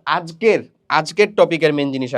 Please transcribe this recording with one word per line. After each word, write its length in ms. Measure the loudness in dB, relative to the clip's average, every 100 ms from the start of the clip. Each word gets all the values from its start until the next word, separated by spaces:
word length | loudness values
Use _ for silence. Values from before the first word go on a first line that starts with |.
| -4 -4
আজকের, 440 | -4 -2 0 0 -2 _ -4 -2
আজকের 300 | -2 0 0 2
টপিকের 340 | 2 2 0 0
মেইন 120 | -4
জিনিসে 220 | -4 -4